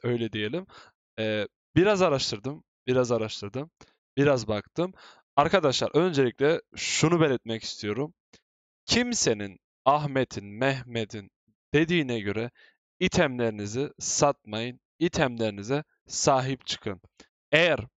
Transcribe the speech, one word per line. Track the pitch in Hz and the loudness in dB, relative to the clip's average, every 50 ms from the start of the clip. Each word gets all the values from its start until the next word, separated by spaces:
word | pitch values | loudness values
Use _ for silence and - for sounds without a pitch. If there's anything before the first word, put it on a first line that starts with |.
| - | -4
öyle | 123 123 117 113 104 | -2 -2 -2 -2 -4
diyelim. | 98 104 104 110 143 180 190 - - - - - _ _ _ _ _ 110 | -4 -4 -4 -4 -6 -8 -10 -12 -18 -20 -20 -20 _ _ _ _ _ -6
E, | 110 107 107 107 101 - _ _ _ _ - | -4 -2 -2 -2 -4 -6 _ _ _ _ 2
biraz | 156 185 214 208 180 | 4 4 4 4 4
araştırdım, | 185 165 139 131 - - 113 101 107 131 151 - - _ _ _ _ | 4 2 2 0 -2 -4 -6 -8 -8 -10 -10 -12 -16 _ _ _ _
biraz | 127 127 127 127 117 | 0 2 2 2 2
araştırdım, | 120 110 107 107 - - 101 101 - 131 151 165 _ - - _ _ _ _ _ _ | 0 0 -2 -4 -6 -10 -12 -10 -10 -10 -12 -12 _ -20 -20 _ _ _ _ _ _
biraz | 135 143 147 139 120 107 | 2 4 4 4 2 0
baktım. | 107 107 101 - _ _ 160 175 190 185 - - - - _ _ _ _ | -2 -4 -4 -6 _ _ -4 -4 -4 -6 -12 -20 -20 -20 _ _ _ _
Arkadaşlar | 139 147 160 196 190 156 135 120 - 117 - - | 2 4 4 4 4 4 2 2 0 0 0 2
öncelikle | 147 180 185 156 139 131 117 - - 135 151 170 - - _ - | 2 2 4 4 2 2 2 2 2 2 2 2 0 -4 _ -12
şunu | - - - - - 147 160 175 160 | -8 -6 -4 0 2 4 4 4 4
belirtmek | 160 143 123 - - 113 113 110 - | 4 4 2 0 -2 -6 -8 -6 -8
istiyorum. | - - - 107 104 104 123 147 160 - _ _ _ - - _ _ _ _ _ _ _ _ _ | -10 -10 -8 -6 -6 -4 -4 -6 -8 -10 _ _ _ -20 -20 _ _ _ _ _ _ _ _ _
Kimsenin, | - - 233 247 247 233 - - 139 110 104 101 98 92 - _ _ _ _ - | 0 2 2 2 0 -2 0 0 0 0 0 -4 -10 -12 -16 _ _ _ _ 2
Ahmet'in, | 131 143 151 147 143 131 135 123 - - 104 101 | 2 2 4 0 -2 -2 -2 -2 -2 -6 -10 -12
Mehmet'in | 101 104 110 131 139 131 131 120 123 117 117 107 - - 107 98 - _ _ _ _ _ _ _ _ - | -10 -6 -2 -2 -2 -2 -2 -6 -8 -6 -6 -6 -6 -8 -12 -14 -16 _ _ _ _ _ _ _ _ 0
dediğine | 147 170 160 175 170 143 123 120 110 | 2 2 2 2 0 0 0 -2 -2
göre | 98 101 101 110 117 120 - _ - _ _ _ _ _ _ - | -2 -4 -4 -4 -6 -6 -10 _ -20 _ _ _ _ _ _ -4
itemlerinizi | 180 180 - 190 160 135 127 123 120 113 107 104 101 101 110 131 147 - - - | -4 0 2 2 0 0 0 -2 -2 -2 -2 -4 -6 -6 -4 -6 -6 -6 -8 -10
satmayın, | - - - - 151 143 135 - _ 107 104 110 117 123 123 - _ _ _ - | -8 -6 0 2 2 2 2 0 _ -8 -8 -6 -6 -8 -10 -14 _ _ _ -2
itemlerinize | 160 180 - 170 147 127 120 117 110 107 101 101 98 117 139 147 - _ _ _ _ | -2 -2 0 0 0 0 0 -2 -2 -2 -2 -4 -4 -4 -4 -4 -4 _ _ _ _
sahip | - - - - 151 135 131 127 135 135 - _ | -10 -8 0 2 4 4 4 2 -2 -4 -6 _
çıkın. | - - - - 107 95 92 - _ _ - - _ _ _ _ _ | -8 -8 -8 -8 -10 -10 -10 -14 _ _ -20 -20 _ _ _ _ _
Eğer, | 151 156 175 170 143 107 110 - _ | 2 4 4 2 0 -2 -4 -10 _